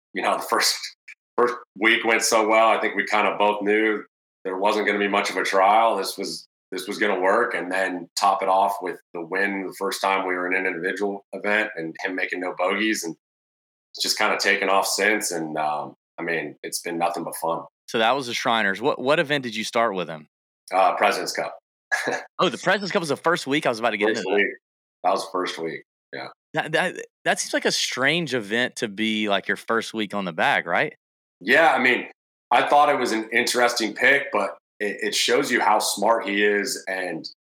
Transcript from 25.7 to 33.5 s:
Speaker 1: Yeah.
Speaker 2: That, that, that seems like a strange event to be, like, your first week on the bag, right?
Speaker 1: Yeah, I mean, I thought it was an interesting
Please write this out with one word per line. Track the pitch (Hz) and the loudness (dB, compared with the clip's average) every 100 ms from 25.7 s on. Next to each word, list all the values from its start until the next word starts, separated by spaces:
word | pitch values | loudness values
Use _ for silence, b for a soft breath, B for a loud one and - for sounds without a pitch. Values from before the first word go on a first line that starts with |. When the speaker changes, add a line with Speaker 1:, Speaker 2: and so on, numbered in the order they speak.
| 67 - _ _ | -10 -16 _ _
Speaker 1:
Yeah. | 67 65 - _ 156 | -14 -14 -18 _ -6
Speaker 2:
That, | 147 | -2
that, | 156 180 - - _ | -2 -2 -6 -14 _
that | 165 202 | -2 -2
seems | - | -2
like | 294 | -2
a | 233 | 0
strange | - - - 135 170 156 | -2 -4 0 2 2 0
event | 123 98 117 123 - | -4 -2 -2 -2 -4
to | 117 | -8
be, | 98 110 107 107 | -2 0 2 2
like, | 98 - | 0 0
your | 98 | -6
first | - 113 104 | -2 -2 -2
week | 113 101 | -4 -4
on | 104 92 | -4 -4
the | |
bag, | 82 127 107 82 | 0 2 2 0
right? | 95 147 - _ _ _ _ | -2 -2 -6 _ _ _ _
Speaker 1:
Yeah, | 92 139 160 | 2 6 6
I | 131 | 4
mean, | 123 110 90 - _ _ _ | 2 2 -2 -16 _ _ _
I | 127 - | 2 6
thought | 147 147 | 6 6
it | 135 | 4
was | 120 | 0
an | 110 110 | -2 0
interesting | 117 117 | 0 0